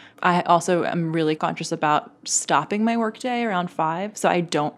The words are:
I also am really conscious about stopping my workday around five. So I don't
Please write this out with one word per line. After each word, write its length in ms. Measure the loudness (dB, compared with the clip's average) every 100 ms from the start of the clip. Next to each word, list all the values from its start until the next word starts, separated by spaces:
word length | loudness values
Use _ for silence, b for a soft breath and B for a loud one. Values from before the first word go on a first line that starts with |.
| B B
I 180 | 2 2
also 420 | 4 2 4 0 0
am 260 | -2 -2
really 220 | 0 0 0
conscious 360 | -2 -4 -6
about 400 | -2 2 2 0 -10 -6
stopping 580 | -4 0 0 2 0
my 140 | 0 0
workday 460 | -2 -4 -6 -2
around 260 | -2 -2 -4
five. 460 | -2 -2 -2 -6 -2
So 100 | 0
I 120 | 2
don't 320 | 0 -2 -2